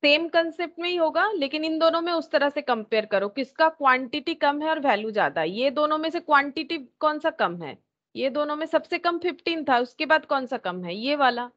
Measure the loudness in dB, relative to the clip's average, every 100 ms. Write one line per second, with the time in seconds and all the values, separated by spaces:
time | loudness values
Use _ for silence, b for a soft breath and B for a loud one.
0 | 6 4 4 0 0 -2 -8 -4 -4 0
1 | 0 2 0 0 -2 -2 -2 2 2 2
2 | 0 -2 0 0 0 -2 -2 -2 0 -2
3 | 2 0 0 -4 -8 2 2 4 4 4
4 | 2 -6 -4 0 0 0 -2 0 2 0
5 | 0 0 0 0 -4 0 -2 0 0 0
6 | -2 -4 2 2 2 -6 -6 -8 -10 _
7 | -2 0 -4 0 -2 -2 -10 -14 _ _
8 | _ -4 -4 -2 -4 -4 -2 -2 -2 -4
9 | -2 -2 -4 -6 -6 -4 0 0 0 _
10 | 0 0 2 -4 -2 -6 -6 -6 -6 -6
11 | -2 2 2 2 -6